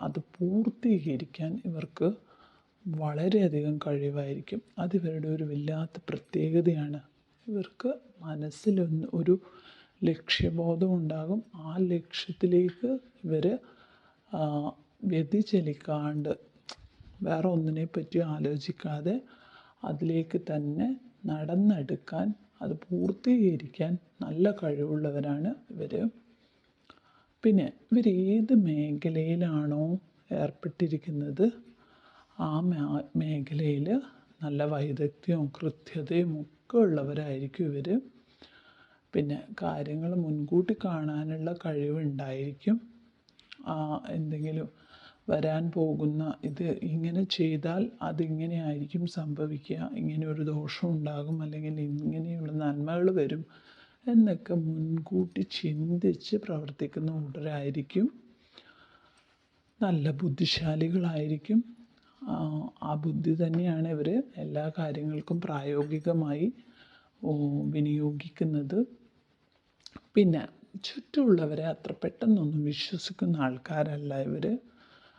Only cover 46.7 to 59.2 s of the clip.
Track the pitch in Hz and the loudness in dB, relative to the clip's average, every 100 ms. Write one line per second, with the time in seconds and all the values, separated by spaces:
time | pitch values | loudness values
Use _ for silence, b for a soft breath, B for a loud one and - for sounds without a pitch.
46.7 | - 170 160 165 175 190 - 160 151 165 | -2 -2 -2 0 0 -2 0 0 2 0
47.7 | 180 233 - 160 156 160 156 165 170 156 | -2 -2 -4 -4 -2 -2 -2 -2 -2 -2
48.7 | 147 147 175 170 170 156 147 156 147 - | -4 -2 -2 -2 -4 -4 -4 -4 -6 -6
49.7 | 160 165 - 156 156 156 151 151 151 151 | -6 -6 -4 -2 -2 -2 -2 -2 -2 -4
50.7 | - 175 156 147 147 147 160 151 151 151 | -4 0 0 -2 -4 -4 -4 -4 -6 -6
51.7 | 151 147 147 151 156 165 170 156 156 147 | -4 -4 -2 -4 -4 -4 -6 -4 -2 -2
52.7 | 143 151 175 185 185 139 156 - B B | -2 -2 2 2 4 0 -2 -8 B B
53.7 | B B B 254 226 214 170 - 175 160 | B B B 4 6 6 2 -2 0 0
54.7 | 160 160 165 160 185 180 - 190 - 165 | -2 -2 -2 0 0 0 -2 -4 -2 -2
55.7 | 151 160 175 190 165 - 208 208 156 143 | -2 0 2 2 0 -2 -2 -2 -6 -6
56.7 | 143 147 156 156 160 147 135 151 147 143 | -6 -6 -2 -2 -4 -6 -6 -6 -4 -2
57.7 | 143 139 190 240 - - _ b b b | -4 -2 2 2 0 -18 _ b b b
58.7 | b b b b b | b b b b b